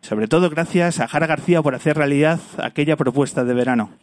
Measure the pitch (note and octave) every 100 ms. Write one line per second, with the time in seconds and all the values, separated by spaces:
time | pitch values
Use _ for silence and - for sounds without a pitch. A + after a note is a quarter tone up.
0 | - G#2+ G#2+ D#3 F3+ D3+ E3+ F3+ F3 E3
1 | - D3+ D#3 D3+ - F3 D3 B2+ D#3+ D3+
2 | C#3+ C#3+ D3+ E3 - - - - D3 D3+
3 | C#3 C3 C3+ - B2 B2 B2 A#2+ G#2+ -